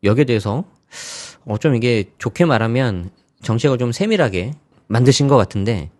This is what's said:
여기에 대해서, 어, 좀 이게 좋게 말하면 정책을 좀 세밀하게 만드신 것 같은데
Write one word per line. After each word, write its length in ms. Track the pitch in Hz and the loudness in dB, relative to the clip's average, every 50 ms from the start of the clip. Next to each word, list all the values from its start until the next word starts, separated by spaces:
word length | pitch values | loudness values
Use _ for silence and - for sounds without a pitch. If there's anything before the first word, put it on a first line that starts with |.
| - | 2
여기에 220 | 98 107 123 147 | 2 2 2 2
대해서, 380 | 127 120 107 98 104 101 135 202 - _ _ _ _ - - - - - - - - - _ _ | 2 2 0 0 -2 -4 -4 -6 -8 _ _ _ _ -20 -18 -16 -14 -14 -16 -16 -18 -20 _ _
어, 120 | - 107 104 | -6 -6 -2
좀 160 | - 160 135 | 0 0 0
이게 380 | 117 113 123 120 110 95 - _ _ | 2 2 2 2 0 0 -4 _ _
좋게 260 | - - - - 175 | -8 -6 0 0 2
말하면 640 | 165 139 110 113 113 117 127 135 123 101 90 87 98 _ _ _ _ _ _ | 2 2 2 2 0 0 0 0 0 -2 -4 -6 -10 _ _ _ _ _ _
정책을 380 | - - 110 113 - 147 131 117 | -4 -2 -2 0 2 2 0 2
좀 120 | 123 120 | -2 -2
세밀하게 640 | 117 - 196 214 220 202 156 117 95 87 87 117 156 - _ _ _ _ _ | -2 -2 -2 -2 0 0 0 0 0 -4 -6 -6 -8 -12 _ _ _ _ _
만드신 420 | _ 104 113 123 131 131 - 143 139 | _ 0 2 4 4 4 4 2 2
것 100 | 143 127 | 4 2
같은데 520 | 104 - - 101 98 107 117 95 76 78 _ _ | 2 2 -2 -4 -4 -4 -4 -4 -6 -10 _ _